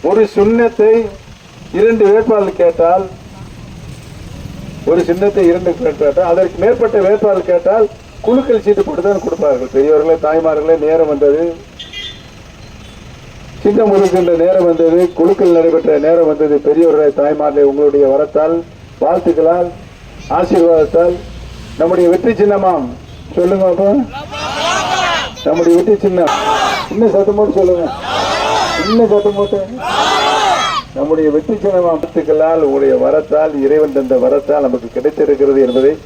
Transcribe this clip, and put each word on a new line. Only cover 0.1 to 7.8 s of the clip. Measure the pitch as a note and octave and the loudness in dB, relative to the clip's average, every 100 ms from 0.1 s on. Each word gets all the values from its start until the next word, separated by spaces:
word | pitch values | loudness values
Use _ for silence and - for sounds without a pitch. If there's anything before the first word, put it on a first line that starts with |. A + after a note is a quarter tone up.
| G#3 G#3 - | 2 2 2
சின்னத்தை | G3+ A#3 A#3 A3+ G#3+ A3+ G#3+ G3 - - - - - F3+ | 2 4 0 2 4 4 0 -10 -20 -20 -20 -20 -8 0
இரண்டு | A3 A3+ G3+ | 2 4 4
வேட்பாளர் | G#3+ A3+ G#3+ F#3+ - | 4 2 0 0 0
கேட்டால், | F3 E3 E3 F#3 F#3+ - - - - - - - - - - - - - - - - - - | 0 2 2 2 -2 -12 -20 -20 -18 -18 -18 -18 -18 -18 -18 -18 -16 -14 -14 -14 -14 -8 0
ஒரு | E3+ E3+ | 0 0
சின்னத்தை | F3 G3+ G3+ F3 | 0 0 2 2
இரண்டு | F3 F3 | 2 -2
வேட்பாளர் | E3+ - D3+ | -2 -4 0
கேட்டால், | D3 C#3 F3+ | 0 2 0
அதற்கு | E3+ F#3 E3 | 2 0 0
மேற்பட்ட | G3+ A#3+ A3+ G#3+ F#3+ | 0 2 0 2 2
வேட்பாளர் | G#3+ G#3+ F#3+ F3+ | 2 2 0 0
கேட்டால் | F3 F3 A3 | 0 2 0